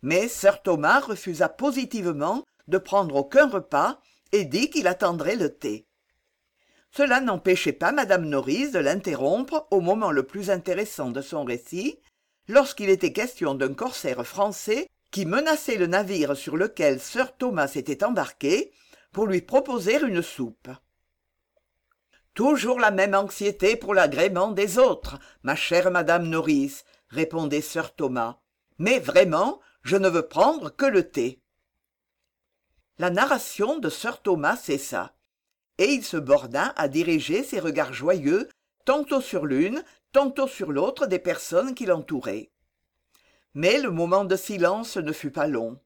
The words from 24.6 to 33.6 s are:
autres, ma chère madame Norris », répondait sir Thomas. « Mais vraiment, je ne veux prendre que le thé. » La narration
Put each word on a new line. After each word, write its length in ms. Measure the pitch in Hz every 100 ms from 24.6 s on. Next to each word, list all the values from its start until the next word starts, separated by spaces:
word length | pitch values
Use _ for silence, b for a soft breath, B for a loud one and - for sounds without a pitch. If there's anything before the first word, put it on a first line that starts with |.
| 202 190
autres, 400 | 254 160 - 143 B B
ma 140 | 127 156
chère 340 | - 170 185
madame 380 | 180 160 170 165
Norris », 560 | 165 156 147 139 - - b b
répondait 520 | 127 160 160 151 147
sir 340 | 151 170 156
Thomas. « 440 | - 143 127 117 - _ _ _ _
Mais 200 | 175 254
vraiment, 640 | - 180 180 160 208 359 b b
je 140 | - 196
ne 120 | 190
veux 180 | 170 160
prendre 440 | 151 190 220 156
que 160 | _ 220
le 240 | 208 170
thé. » 320 | - 123 127 _ _ _ _ _ _ _ _ _ _ _ _ _ _ _ _
La 120 | 175
narration 680 | 180 269 269 - -